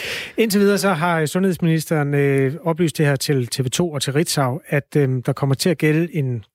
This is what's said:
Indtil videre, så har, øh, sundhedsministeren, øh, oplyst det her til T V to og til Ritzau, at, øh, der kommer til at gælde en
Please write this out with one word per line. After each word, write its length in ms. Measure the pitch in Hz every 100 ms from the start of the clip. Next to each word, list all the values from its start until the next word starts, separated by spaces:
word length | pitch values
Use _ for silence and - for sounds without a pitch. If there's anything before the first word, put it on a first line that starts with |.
| - - - -
Indtil 240 | 220 202
videre, 160 | 202 202
så 120 | 185
har, 300 | 170 175 165
øh, 80 | 151
sundhedsministeren, 880 | 185 190 165 170 160 147 160 143
øh, 400 | 143 143 139 135 151
oplyst 340 | 165 160 175 -
det 80 | 151
her 100 | 139
til 320 | - 139 120
T 120 | - 127
V 40 |
to 220 | - 175
og 100 | 147
til 120 | -
Ritzau, 480 | 135 170 - 131 131 -
at, 280 | 147 - 151
øh, 120 | 139 131 120
der 80 |
kommer 220 | 135 139 135
til 140 | 185
at 80 | 156
gælde 380 | 156 156 170 160
en 280 | 135 120 -